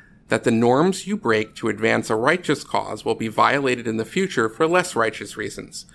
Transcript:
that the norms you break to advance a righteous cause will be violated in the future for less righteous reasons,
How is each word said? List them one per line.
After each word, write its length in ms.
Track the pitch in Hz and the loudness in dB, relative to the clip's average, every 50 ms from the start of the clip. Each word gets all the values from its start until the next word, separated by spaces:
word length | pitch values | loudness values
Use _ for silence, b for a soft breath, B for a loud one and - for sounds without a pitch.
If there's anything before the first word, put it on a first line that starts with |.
| b b b b b | b b b b b
that 160 | b 120 117 - | b -2 0 2
the 80 | 127 | 2
norms 560 | 117 110 120 120 127 135 165 190 190 - - | 4 4 4 4 6 4 4 2 0 -2 -4
you 100 | 185 208 | -6 -6
break 380 | 208 - 117 110 107 107 - - | -2 0 2 2 2 0 -2 -6
to 140 | - 117 113 | -4 -4 -2
advance 380 | 101 101 110 110 113 113 107 | -2 0 2 2 2 2 0
a 80 | - 113 | 0 0
righteous 480 | 110 117 143 170 180 175 - 147 - - | 0 2 2 0 0 0 -2 -2 -2 -2
cause 400 | - - 101 101 98 101 107 - | -6 -4 -4 -4 -4 -8 -6 -2
will 120 | 117 113 | -2 -2
be 140 | - 110 113 | -2 -4 -4
violated 580 | 107 - 110 113 123 143 139 131 123 120 117 | 0 2 4 4 4 2 2 0 0 -2 -2
in 100 | 117 110 | -4 -2
the 80 | 110 110 | -4 -4
future 420 | - - 185 190 180 - 131 113 | -4 -2 -2 -2 -2 0 0 -2
for 200 | 110 - - 160 | 0 0 0 0
less 280 | 160 175 180 170 - - | 2 2 2 0 0 0
righteous 400 | 117 113 113 107 - 107 98 - | 0 0 0 -2 -6 -12 -12 -10
reasons, 520 | - 104 104 - - - - - - - b b | -10 -10 -10 -10 -12 -16 -14 -16 -18 -18 b b